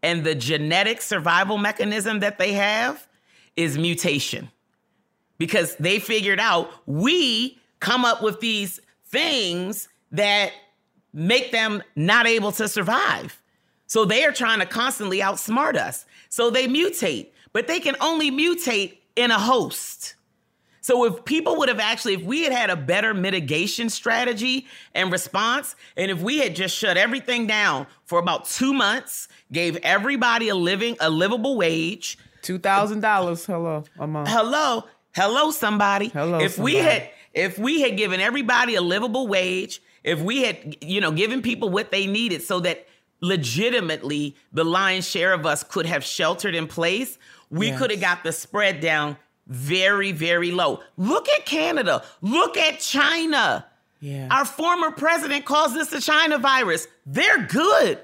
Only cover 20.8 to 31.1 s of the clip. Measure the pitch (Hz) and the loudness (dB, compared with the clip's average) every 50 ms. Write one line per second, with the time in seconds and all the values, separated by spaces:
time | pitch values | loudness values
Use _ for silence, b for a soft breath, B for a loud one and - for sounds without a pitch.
20.8 | - - 247 247 247 226 180 - - - 294 320 320 - 339 311 294 254 240 202 | 0 0 2 4 4 2 0 -2 -4 -2 0 0 2 0 0 2 2 0 0 0
21.8 | 214 214 233 226 - 240 196 - 165 180 254 311 339 294 254 247 233 196 180 165 | 0 0 -2 -2 0 -2 -2 -2 -2 -4 -2 0 0 0 0 0 0 0 0 -2
22.8 | 139 131 170 196 214 220 220 190 180 196 190 185 156 127 151 156 180 202 - - | 0 0 0 2 2 0 0 0 -2 0 -2 -2 -2 -2 -2 -2 -2 -2 -4 -4
23.8 | 240 226 - - - 233 226 226 247 247 240 202 226 254 254 262 254 B B B | -4 -4 -4 -4 -2 0 0 0 0 -2 -2 -2 -2 -2 -2 -4 -6 B B B
24.8 | B B B - 185 190 175 175 - - - 190 214 233 240 285 277 - - B | B B B -2 0 0 0 -2 -4 -4 -2 0 0 2 0 0 -2 -6 -14 B
25.8 | B B B B 180 196 190 165 175 220 285 302 277 214 160 156 190 180 - - | B B B B -2 -2 -2 -2 -2 -2 0 0 0 -2 -2 -4 -4 -4 -4 -2
26.8 | 220 208 175 180 196 226 233 269 254 - 247 240 233 214 214 214 208 190 151 131 | 0 2 4 4 4 2 0 -4 -4 -2 -2 -2 0 0 0 2 2 2 2 0
27.8 | 139 b b b b - 175 175 175 180 165 - - - - - 254 269 277 269 | -4 b b b b 0 0 0 2 2 -2 -2 -4 -6 -4 -2 0 0 2 2
28.8 | 233 196 220 262 262 - - - - - b b b b 127 160 175 170 160 165 | 2 2 0 -2 -4 -8 -12 -12 -12 -14 b b b b -4 -2 0 0 -2 -2
29.8 | - 151 180 202 202 262 277 254 247 240 233 233 226 214 202 185 175 170 190 190 | 2 2 2 4 2 0 0 2 2 2 2 2 0 0 0 0 2 0 0 0
30.8 | 220 233 233 - 156 160 | 0 -2 -2 0 0 0